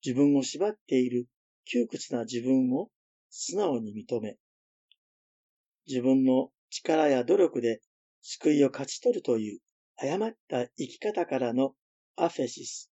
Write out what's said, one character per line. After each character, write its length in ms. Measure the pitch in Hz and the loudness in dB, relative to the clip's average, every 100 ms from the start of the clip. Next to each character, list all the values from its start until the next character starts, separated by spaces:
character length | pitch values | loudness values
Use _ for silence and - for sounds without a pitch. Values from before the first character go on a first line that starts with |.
自 100 | 139 | -4
分 220 | 123 143 143 | 2 4 4
を 60 | |
縛 260 | 127 147 202 | 0 -2 -4
っ 60 | 214 _ | -4 _
て 140 | 131 | 0
い 80 | 127 | 2
る 180 | 120 123 _ _ _ | -2 -6 _ _ _
窮 220 | - 240 226 | -4 -2 -2
屈 280 | - - | -6 -8
な 100 | 123 | -6
自 180 | 113 120 | -6 -4
分 300 | 123 131 127 | 0 2 2
を 160 | 131 214 _ _ _ _ | -2 -4 _ _ _ _
素 260 | - - - | -12 -6 -2
直 240 | 196 123 | -2 -2
に 140 | 110 | -6
認 260 | 107 104 120 | -12 -6 -6
め、 160 | 107 - _ _ _ _ _ _ _ _ _ _ _ _ _ _ - | -6 -12 _ _ _ _ _ _ _ _ _ _ _ _ _ _ -6
自 160 | 127 | -2
分 220 | 127 135 | 2 4
の 260 | 131 131 - _ _ | 4 2 0 _ _
力 400 | - - 156 151 | -10 0 2 4
や 160 | 131 | 2
努 140 | 120 196 | 4 4
力 220 | 180 - | 4 2
で 180 | 117 110 _ _ _ _ | -2 -2 _ _ _ _
救 320 | - - - | -18 -2 2
い 120 | 151 | 4
を 60 | 135 | 4
勝 160 | - 139 | 2 -10
ち 140 | - | -2
取 160 | - - | 0 0
る 60 | |
と 160 | - 113 | 0 0
い 180 | 107 101 | -2 -8
う 40 | _ _ _ - | _ _ _ -8
誤 320 | 139 180 220 | -4 -2 -4
っ 60 | 226 _ | -8 _
た 200 | 123 123 - | -4 -4 -8
生 100 | 135 | -12
き 120 | - | -6
方 260 | - 202 | -4 -2
か 140 | 170 131 | -2 0
ら 160 | 123 | 0
の 200 | 123 135 _ _ _ _ | 0 0 _ _ _ _
ア 140 | - 170 | -2 -2
フ 140 | - | 0
ェ 40 | 127 | -6
シ 200 | - - | -6 -14
ス 240 | - - | -14 -18